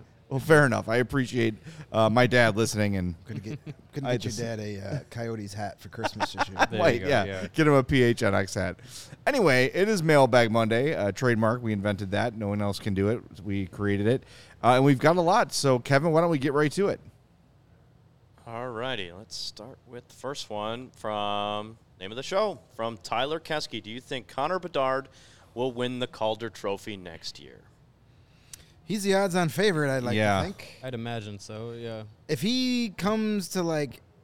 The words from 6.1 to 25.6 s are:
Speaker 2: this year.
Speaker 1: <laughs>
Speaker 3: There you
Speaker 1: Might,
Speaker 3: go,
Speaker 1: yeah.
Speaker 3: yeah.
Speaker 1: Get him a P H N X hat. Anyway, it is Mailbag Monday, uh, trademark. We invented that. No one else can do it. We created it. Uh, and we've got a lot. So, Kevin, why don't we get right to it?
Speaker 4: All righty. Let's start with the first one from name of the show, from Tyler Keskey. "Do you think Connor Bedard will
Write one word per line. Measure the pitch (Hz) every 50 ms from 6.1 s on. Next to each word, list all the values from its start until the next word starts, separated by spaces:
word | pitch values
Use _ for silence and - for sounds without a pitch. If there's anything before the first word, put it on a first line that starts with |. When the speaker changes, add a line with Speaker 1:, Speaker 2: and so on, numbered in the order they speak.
| - 208 - - -
Speaker 2:
this | - 285 -
year. | 190 -
Speaker 1:
<laughs> | 254 -
Speaker 3:
There | 233 214
you |
Speaker 1:
Might, | 170 160 - -
Speaker 3:
go, | 185 143
Speaker 1:
yeah. | 139 113 98
Speaker 3:
yeah. | 98 95 92 98 92 -
Speaker 1:
Get | 151 156
him | 151 143
a | 135 127
P | - 147 131 123
H | 117 117 -
N | 117 101 98
X | 98 98 95 -
hat. | 101 92 92 90 - - - - - - - - - -
Anyway, | 233 285 269 202 151 127 127 127 135 -
it | 170 190 214
is | 220 180 156
Mailbag | 160 151 143 135 120 117 123 117 113
Monday, | 110 113 113 110 113 117 135 151 160
uh, | 82 101 101
trademark. | 95 - 131 123 117 107 113 110 120 123 123
We | 110 107
invented | 101 95 104 104 98 104 92
that. | 98 101 110 123 113 110
No | 107 101
one | 101 104
else | 104 101 98 -
can | - 110 95
do | 95 98 104
it. | 120 110 - - - - -
We | 104 98 101 95
created | 87 - - 101 101 101 101 101
it. | 110 127 127 - - - - - - - - -
Uh, | 117 127
and | 127 135
we've | 143 139 123
got | - 151 170 180
a |
lot. | 170 165 196 240 202 147 -
So, | - - 139 127 123
Kevin, | 120 - 139 139 151 175
why | 156 160
don't | 170 175
we | 165 139
get | 127 151 131
right | 147 151 147 -
to | 180 202 185
it? | - - - - - _ _ _ _ _ _ _ _ _ _ _ _ _ _ _ _ _ _ _ _ _ _ _ _ _ - 117
Speaker 4:
All | 117 117 123 127
righty. | 117 110 120 131 127 107 92 85
Let's | 87 92 110 - -
start | - - - - - 104 123 131 - _ 123
with | 120 120 - _
the | -
first | - - 127 143 - - -
one | 107 104 104 110 113 120 127 - -
from | - - 110 107 104 104 104 104 104 101 104 104 104 104 110 113 - _ _ _ _
name | 90 98
of | 113 123
the | 139
show, | - 185 196 220 208 170 117 - _ _
from | - 113 117 117 104
Tyler | - - 113 117 131 143 156 165
Keskey. | - - 160 151 - - - 113
"Do | 101 107
you | 113 127
think | - - 143 127 107 -
Connor | - 131 139 156 185 185
Bedard | 175 175 - 143 135 131 131 135 135 - - - - - - - - _ _
will | 117